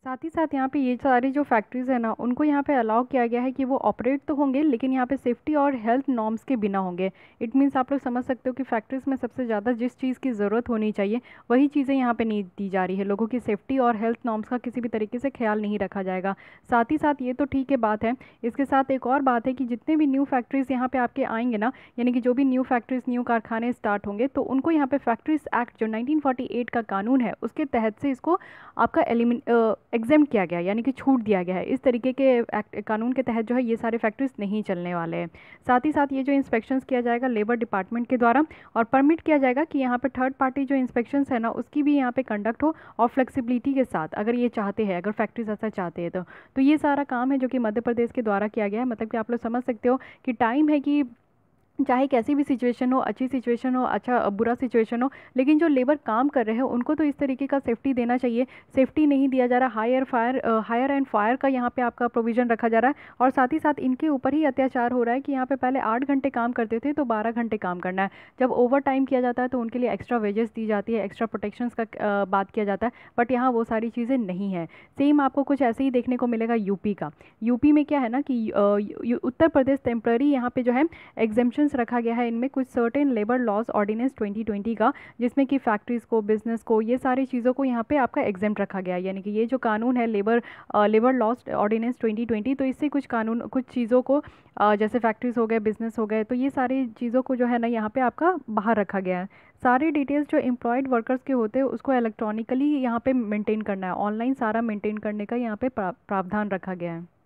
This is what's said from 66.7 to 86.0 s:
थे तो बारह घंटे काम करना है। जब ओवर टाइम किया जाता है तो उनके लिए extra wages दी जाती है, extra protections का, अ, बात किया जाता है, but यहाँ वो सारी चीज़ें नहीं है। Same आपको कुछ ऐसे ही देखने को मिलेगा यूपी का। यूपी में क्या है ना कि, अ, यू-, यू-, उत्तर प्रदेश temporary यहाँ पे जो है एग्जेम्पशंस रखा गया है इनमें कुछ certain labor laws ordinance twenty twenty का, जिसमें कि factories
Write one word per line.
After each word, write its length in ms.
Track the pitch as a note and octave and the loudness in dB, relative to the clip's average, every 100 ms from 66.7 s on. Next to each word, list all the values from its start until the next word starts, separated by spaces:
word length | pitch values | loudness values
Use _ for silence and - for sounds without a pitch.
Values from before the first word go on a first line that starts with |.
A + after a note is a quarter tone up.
| A3+ | -2
थे 140 | C#4 | -2
तो 120 | D4 | -2
बारह 260 | C4 A3 A3 | -2 0 -2
घंटे 260 | A#3 A#3 G#3+ | -2 -4 -4
काम 240 | F#3 F3+ | -4 -4
करना 220 | F#3 F#3 | -4 -2
है। 80 | G3 - - _ | -4 -4 -20 _
जब 100 | B3+ | 0
ओवर 300 | - B3 C4+ | 4 4 4
टाइम 240 | C#4 C4+ | 2 0
किया 160 | C4+ C4 | 2 2
जाता 220 | B3 B3 | 0 0
है 60 | B3 | -2
तो 120 | B3+ | -2
उनके 180 | A#3 B3 | -4 -2
लिए 140 | B3 | -2
extra 260 | G3 - A#3+ | -2 -2 -2
wages 340 | G#3 G#3 A3+ - | 0 -2 -4 -4
दी 100 | A3 | -2
जाती 260 | G#3 G3 | -2 -2
है, 120 | A3+ | -4
extra 220 | F#3+ - A3+ | -4 -4 -6
protections 480 | G#3+ G#3 - A#3+ - | -4 -8 -6 -6 -4
का, 20 | |
अ, 420 | A3+ - G#3+ G3+ | -8 -2 -2 0
बात 260 | G3 G3 F#3+ | 2 0 0
किया 140 | - | -2
जाता 220 | G#3 G3 A3 | -2 -2 -2
है, 60 | - - - | -6 -10 -2
but 120 | A#3 | 0
यहाँ 200 | B3+ B3+ | 2 2
वो 140 | A#3 | 2
सारी 260 | A3+ A3+ A3+ | 0 -2 -2
चीज़ें 280 | A#3+ A#3 C4 | -4 0 0
नहीं 340 | G3+ F3+ G3+ | 0 -4 -4
है। 140 | F#3 E3 - - - | -4 -6 -12 -20 0
Same 220 | C#4+ D4 | 4 4
आपको 220 | C4+ C#4 | 4 0
कुछ 200 | C4+ C#4 | 0 2
ऐसे 220 | B3+ A3+ | 2 2
ही 60 | C4+ | 0
देखने 260 | B3 A#3+ B3 | 0 0 -2
को 100 | B3 | 0
मिलेगा 280 | A3+ A3+ | 0 0
यूपी 400 | A#3 G3 G3 G#3 | 0 0 -2 -2
का। 160 | G3+ D3+ - - _ | -4 -6 -10 -20 _
यूपी 300 | A3 A#3+ D4 | -2 2 6
में 120 | D4+ | 4
क्या 160 | C#4+ D4 | 4 0
है 80 | A#3+ | 0
ना 120 | B3 | -2
कि, 300 | C#4+ B3 A3 | -2 -2 0
अ, 100 | - | 2
यू-, 440 | G3+ G3+ G#3 - | 4 2 0 -6
यू-, 160 | A#3 A#3+ | -2 -2
उत्तर 280 | - - E4 | -2 2 2
प्रदेश 300 | D#4 C4 C4+ | 4 2 0
temporary 460 | - A#3 A#3+ A#3 C#4+ | 0 -2 0 2 2
यहाँ 200 | C4+ B3 | 2 0
पे 80 | B3+ | -2
जो 100 | B3 | 0
है 120 | B3 E4 - - - | 2 0 -2 -18 -2
एग्जेम्पशंस 460 | A3 G#3+ A#3+ A#3 D4 | 0 2 0 2 0
रखा 260 | C4+ A#3 A#3+ | 2 -2 -2
गया 140 | A#3 | -2
है 140 | A#3 A#3+ | -2 -2
इनमें 220 | A#3 C4 | -2 -4
कुछ 160 | C4+ B3+ | -4 -4
certain 440 | - A#3 C4+ C#4+ | 0 0 2 0
labor 280 | A#3 G#3 B3+ | 0 0 0
laws 280 | A#3+ G3+ A#3 | 0 0 0
ordinance 440 | - G3+ A3 C4 - | -2 0 0 -4 -4
twenty 280 | G#3 G3+ | -6 -4
twenty 300 | A3 G3+ G3+ | -6 -4 -4
का, 180 | A3 A3 - - - | 0 0 0 -12 -4
जिसमें 260 | A#3+ - C4+ | -2 0 0
कि 120 | C#4 | 0
factories 460 | B3+ G#3 - A#3+ | 0 -2 -2 -6